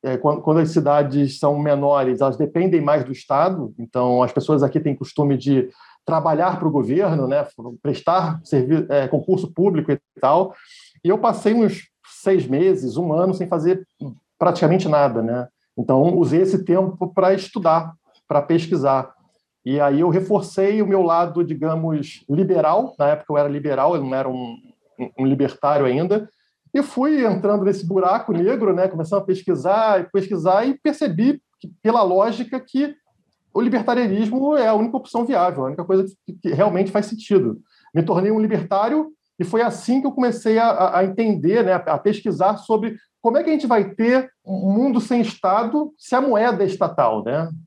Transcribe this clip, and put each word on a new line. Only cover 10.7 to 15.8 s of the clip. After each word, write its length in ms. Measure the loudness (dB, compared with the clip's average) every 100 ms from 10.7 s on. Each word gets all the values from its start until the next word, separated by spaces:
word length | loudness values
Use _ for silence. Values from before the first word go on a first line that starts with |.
| -20 -20 _
E 60 | -2
eu 80 | 2
passei 360 | 0 0 0
uns 360 | 2 2 0 -14 _ _ -6
seis 240 | 0 0 2
meses, 500 | 0 2 2 -2 -4
um 160 | -2
ano, 200 | 0 0
sem 140 | -2 -4
fazer 380 | 0 0 0 -4 _ -14 -14 _ _
praticamente 500 | 0 4 2 2 2
nada, 340 | 2 4 2
né? 260 | -2 -4 -6 _ _
Então, 400 | -8